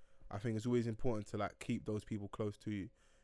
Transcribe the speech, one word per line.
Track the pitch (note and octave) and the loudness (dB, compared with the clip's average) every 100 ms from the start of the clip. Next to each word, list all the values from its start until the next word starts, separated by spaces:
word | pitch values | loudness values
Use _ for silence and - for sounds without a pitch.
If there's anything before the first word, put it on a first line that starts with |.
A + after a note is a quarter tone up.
| - - - | -18 -16 -10
I | G2 | -4
think | A#2 A2 | 0 0
it's | A#2+ | 4
always | B2 A#2 | 4 4
important | G#2+ B2+ G#2+ G#2 | 2 2 2 0
to, | G#2 | 0
like, | G2+ - | -2 -2
keep | - A#2 - | -2 -2 0
those | G#2+ | -2
people | - G#2+ G2+ | -2 -4 -4
close | - G#2+ - | -2 -2 -2
to | - | -2
you. | G#2 E2+ - - - | -2 -4 -10 -20 -20